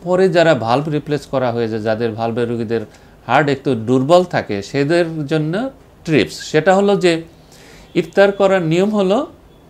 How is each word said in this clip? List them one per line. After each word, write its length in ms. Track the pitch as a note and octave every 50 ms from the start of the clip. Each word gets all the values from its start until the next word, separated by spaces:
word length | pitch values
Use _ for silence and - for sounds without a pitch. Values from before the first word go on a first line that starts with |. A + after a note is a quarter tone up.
পরে 260 | - F3 F3+ F3+ F#3+ F#3+
যারা 260 | D#3+ F3 D#3+ E3 D3+
ভালভ 340 | A#2 A2+ A2+ A#2+ C#3 D3 D#3+
রিপ্লেস 380 | D3 D3 - D3 D3 C#3+ -
করা 260 | - C#3+ C3 B2+ A#2+
হয়েছে, 280 | A2+ A#2+ A#2 G#2+ A2+ A2
যাদের 300 | G#2 A2+ A2 A2 A#2+ A2+
ভালভের 400 | G#2+ A2+ A2+ A#2 A2+ A#2+ A#2+ A2+
রোগীদের 300 | A#2+ A#2 A#2 G#2 A#2 A2+ G#2+ - - - - - - - -
হার্ট 220 | A#2 B2 D3 D3+ C#3
একটু 260 | C3+ - - D3 B2
দুর্বল 500 | A2+ A2 A#2 B2+ C3 C3 C#3+ F3 F3+ F3+
থাকে, 380 | F3 D#3 A#2+ F#2+ - G#2 G2+
সেদের 640 | G2 - - C#3 C#3+ C#3+ E3+ F3 F3 D#3+ D#3+ D#3 D3
জন্য 440 | C#3 D#3+ D#3 D3+ D#3 E3+ G#3 B3+ C4+ - - - _ _ - -
ট্রিপস। 360 | E3 D#3 A#2+ F2 - - -
সেটা 360 | - - - D3+ D3+ F#3+ F#3
হলো 200 | G3 G3+ G3+ G3+
যে 260 | F3 F3+ F3 E3 D#3+ E3 - - - - - - - - - - - - - -
ইফতার 380 | F3 E3+ - - G3 G3 G3+
করার 300 | G3 G3 G3+ F#3+ F#3+ F#3
নিয়ম 320 | E3 D#3 D#3+ F3 G3 A3 G#3+
হলো 320 | G#3 F#3+ F#3 G3+ C4 D#4 - - - - - - - -